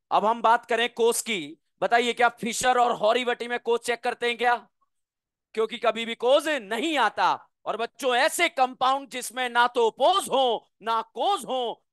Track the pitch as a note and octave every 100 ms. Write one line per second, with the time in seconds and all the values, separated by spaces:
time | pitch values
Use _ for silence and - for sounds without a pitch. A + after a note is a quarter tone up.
0 | _ E3+ G#3 A#3 A3 A#3+ - A3+ A#3+ -
1 | A#3 A3+ - G3+ D3 E3 _ _ G3 A#3
2 | A#3+ A3+ A#3+ - A3+ G#3+ B3+ B3 A#3+ F3+
3 | G#3 B3 A#3+ A#3+ A#3+ A#3+ A3+ A#3 - A#3
4 | B3 A#3 A#3+ A3+ A#3+ A#3+ A#3 _ _ _
5 | _ _ _ _ _ A3 A3 A3+ A3+ A3
6 | A3+ A3+ A#3+ D4 D4+ C#4+ G3 A3+ D#4+ D4
7 | G#3+ - F3 C#3 - _ D3 G3+ A#3 -
8 | B3+ A#3+ D#4 - E4+ - B3+ B3+ C4 C#4
9 | C#4 B3+ - B3 B3 A#3+ B3 A#3+ A3+ G#3+
10 | D4 F#4+ B3 B3 B3+ G#3+ - _ G#3+ A3+
11 | A3 A3+ E4+ G4 A3+ B3+ A#3 F3 _